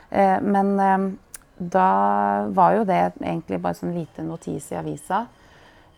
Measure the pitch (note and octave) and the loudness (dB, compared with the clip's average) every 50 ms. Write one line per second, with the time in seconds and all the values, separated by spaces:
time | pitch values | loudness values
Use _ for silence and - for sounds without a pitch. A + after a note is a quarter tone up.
0 | - - - - G3 F#3+ F#3+ G3 - G3+ G3+ G3 G3 G3+ G3 G3 G3 G3 F#3+ F#3+ | -14 -4 0 2 2 4 2 2 0 0 2 2 2 2 2 2 2 2 2 2
1 | F#3+ G3 F#3+ - _ _ - - _ _ _ - F3+ F3 - F#3 F#3 F#3+ F#3+ G3 | 0 -2 -6 -8 _ _ -20 -20 _ _ _ -12 -6 -2 2 2 4 4 4 2
2 | G3+ G3+ G3+ G3+ G3+ G3+ G3+ G3+ G#3 G#3+ G3 F#3+ F3+ E3+ F3+ G#3 A3+ F#3 F3+ F3 | 2 2 2 2 0 0 0 0 -2 0 2 4 4 4 4 4 2 2 2 2
3 | F3 F3+ F3+ - - - E3+ E3 E3 - F#3 F3+ F3+ F3 F3 - - F3 E3+ F3 | 0 0 -2 -4 -6 -6 -6 -6 -6 -6 -6 -4 -4 -4 -6 -6 -6 -6 -6 -6
4 | D#3+ - - - D#3+ D#3+ E3 E3 - F3 D#3+ D#3 D3+ - - D#3+ D#3+ D#3 D3+ D3 | -8 -10 -10 -12 -10 -10 -10 -10 -10 -10 -10 -10 -10 -10 -10 -8 -8 -8 -10 -10
5 | - - F3+ G#3 A#3+ B3 - _ - - - - - - - - - _ _ | -8 -6 -4 -4 -4 -6 -12 _ -20 -20 -20 -20 -20 -20 -20 -20 -20 _ _